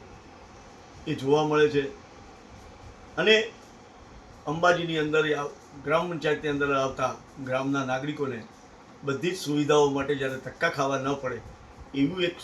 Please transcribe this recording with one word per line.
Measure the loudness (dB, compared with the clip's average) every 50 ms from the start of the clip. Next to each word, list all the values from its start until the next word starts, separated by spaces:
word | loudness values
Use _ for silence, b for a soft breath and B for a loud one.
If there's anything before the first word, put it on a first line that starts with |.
| -12 -16 -20 -20 -20 -20 -20 -20 -20 -20 -20 -20 -20 -20 -20 -20 -20 -20 -20 -10 -6 -6
એ | -4
જોવા | -2 2 4 4 4 4 4
મળે | 4 4 4 4
છે. | 4 2 0 -2 -4 -12 -18 -20 -20 -20 -20 -20 -20 -20 -20 -20 -20 -20 -20 -20 -20 -20 -20 -20 -20 -20 -20 -10 -6 0
અને | 4 6 6 6 4 0 -6 -14 -20 -20 -20 -20 -20 -20 -20 -20 -20 -20 -20 -20 -20 -20 -20 -12 -6
અંબાજીની | -6 -2 2 4 4 4 4 2 0 0 0
અંદર | 0 2 2 2 2 2 0
આ | -2 -2 -6 -8 -12 -20 -20 -18 -10 -2
ગ્રામ | 0 2 2 2 0
પંચાયતની | -4 -2 -2 -2 -2 0 -2 -2 -2
અંદર | 0 0 2
આવતા | 2 2 0 0 -2 -2 -2 -4 -4 -6 -14 -18 -16 -12 -6
ગ્રામના | -4 -2 -2 0 0 0 0 0
નાગરિકોને | -2 -2 -4 -4 -4 -4 -4 -4 -4 -6 -8 -10 -14 -18 -20 -20 -20 -20 -20 -20 -20 -20 -10 -6
બધી | -4 -4 -2 -2 -4 -4
જ | -4
સુવિધાઓ | -4 -2 0 0 2 4 6 6 6 4
માટે | 4 0 0 -2 -2
જ્યારે | -2 -2 -4 -4 -6 -10
ધક્કા | -12 -6 -2 -2 -2 0 0
ખાવા | 0 0 0 -2 -2
ન | -2 -4
પડે | -4 -4 -6 -8 -8 -10 -14 -18 -20 -20 -20 -20 -20 -18 -8 -2
એવું | 0 0 0 0 0 -2
એક | -2 -2 -6